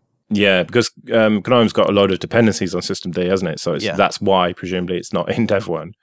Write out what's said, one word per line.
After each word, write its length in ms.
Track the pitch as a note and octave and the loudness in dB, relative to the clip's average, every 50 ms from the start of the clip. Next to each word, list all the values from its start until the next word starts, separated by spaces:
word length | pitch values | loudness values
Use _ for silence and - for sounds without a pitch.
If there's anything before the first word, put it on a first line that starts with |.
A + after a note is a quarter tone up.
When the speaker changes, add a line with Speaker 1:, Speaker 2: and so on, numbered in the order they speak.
| _ _ _ _ _ - | _ _ _ _ _ -4
Speaker 1:
Yeah, 320 | G#2+ G2+ G2+ G2+ F#2+ F#2 F2 | 0 2 4 4 4 2 2
because, 260 | - - B2 A2+ - - - - - A2+ | 0 2 0 0 0 -2 -12 -8 -2 2
um, 280 | A2+ A2 G#2+ G#2+ G2+ F2+ | 2 4 4 2 0 0
gnome's 280 | A#2 B2 A#2+ A2+ G#2+ - | 2 2 4 4 4 2
got 160 | A2 G2 - | 2 2 2
a 20 | |
load 200 | G2+ G2+ G2+ F#2+ | 4 4 4 2
of 80 | F#2+ - | 2 -2
dependencies 540 | - E2 - A#2 A#2 A2 F#2+ - G2 F2 F2+ | -4 -2 0 2 2 2 2 0 -2 -4 -4
on 60 | F2+ | -4
system 300 | - - G2 - - F#2 | -6 -6 -8 -8 -8 -8
D, 160 | D#2+ F2+ F2+ F2+ | -4 -4 -2 0
hasn't 220 | G2 F#2 F#2 E2 | -2 -2 -2 -4
it? 80 | D#2 D2 | -6 -6
So 140 | - F2 D#2+ | -6 -4 -4
it's, 120 | C#2 - | -4 -4
Speaker 2:
Yeah. 100 | G2+ D#2 | -4 0
Speaker 1:
that's 240 | F#2 G2 - - - | 0 0 0 0 -2
why, 340 | G#2+ G2 F#2+ F#2 F2+ F2 F#2 | 0 2 2 2 2 0 -2
presumably, 440 | - - F2 F#2 F2+ F2+ E2+ F2+ E2+ | -6 -8 -6 -4 -4 -4 -4 -4 -6
it's 160 | - - - | -6 -4 -4
not 160 | F2+ E2+ - | -4 -4 -2
<laughs> 60 | - - | -2 -2
in 80 | A#2 | 0
Dev 220 | - G#2+ G2 G2 F#2 | 0 0 -2 -2 -4
one. 260 | E2+ D#2+ D#2 F2 - _ | -6 -6 -8 -10 -16 _